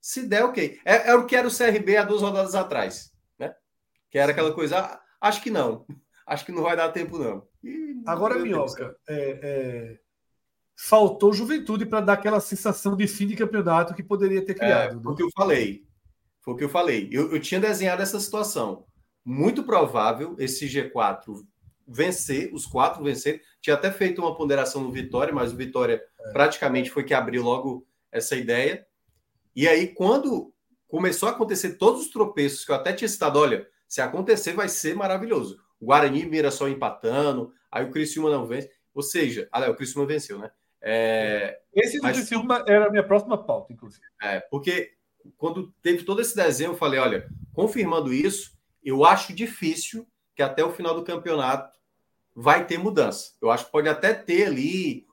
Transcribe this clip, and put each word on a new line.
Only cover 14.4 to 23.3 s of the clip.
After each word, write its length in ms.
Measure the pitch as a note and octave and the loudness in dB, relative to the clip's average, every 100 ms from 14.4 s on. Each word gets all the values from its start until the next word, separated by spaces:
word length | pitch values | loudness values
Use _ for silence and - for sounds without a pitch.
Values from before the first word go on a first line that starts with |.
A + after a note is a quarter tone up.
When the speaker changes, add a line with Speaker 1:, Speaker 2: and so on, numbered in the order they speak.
| F#3+ | -2
Speaker 2:
ter 80 | |
Speaker 1:
É, 20 | F#3 | -2
Speaker 2:
criado, 400 | G3+ E3+ G#2+ A#2+ | 2 4 2 -4
né? 40 | |
Speaker 1:
foi 100 | A#2 | -8
o 20 | D3 | -4
que 80 | |
eu 80 | F3 - | -4 0
falei. 500 | G3 C#3 G#2+ G2+ _ _ _ _ _ _ | 2 4 2 -6 _ _ _ _ _ _
Foi 120 | - | -10
o 40 | B2 | -6
que 60 | |
eu 60 | C#3+ | -2
falei. 400 | F3 F3 A#2 G2+ | 0 2 0 -2
Eu, 220 | B2 D#3+ | -2 0
eu 80 | E3 | -2
tinha 180 | - F#3 | -2 0
desenhado 420 | G#3 F#3+ F#3 F3+ | 0 0 0 0
essa 180 | F#3+ G3+ | -2 -4
situação. 640 | G3+ G#3+ G#3 - A2 F#2 - _ _ _ B2 | -4 -4 -4 -4 -4 -6 -14 _ _ _ -8
Muito 380 | C3 F3 B3 | 0 2 0
provável 720 | B3 G#3 D3+ A#2+ G#2+ A#2 D#3+ F3 | 0 2 2 2 0 0 -6 -6
esse 280 | C3 - C#3+ | -6 -4 -4
G 220 | C3+ C3+ | -4 -4
quatro 560 | B2 G#2 - - G2+ - _ - _ - | 0 0 -2 -10 -16 -18 _ -20 _ -14
vencer, 680 | A#2+ E3+ F3+ - C#3 F3+ | -2 0 0 -4 -4 -4
os 120 | D3+ - | -8 -6
quatro 380 | B2+ C#3 - | 2 2 2
vencer. 380 | C#3+ B2+ D3 | -4 -2 -2